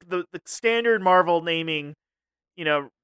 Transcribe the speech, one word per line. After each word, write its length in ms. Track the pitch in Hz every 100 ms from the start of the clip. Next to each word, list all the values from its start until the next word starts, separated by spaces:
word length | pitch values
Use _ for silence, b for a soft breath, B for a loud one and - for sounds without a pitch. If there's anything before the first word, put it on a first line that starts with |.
| 175
the, 180 | 180 175
the 80 | 170 -
standard 560 | - 226 233 233 220
Marvel 400 | 185 185 170 170
naming, 520 | 170 165 160 151 147 151 _ _ _ _ _ -
you 80 |
know, 240 | 156 147 139 _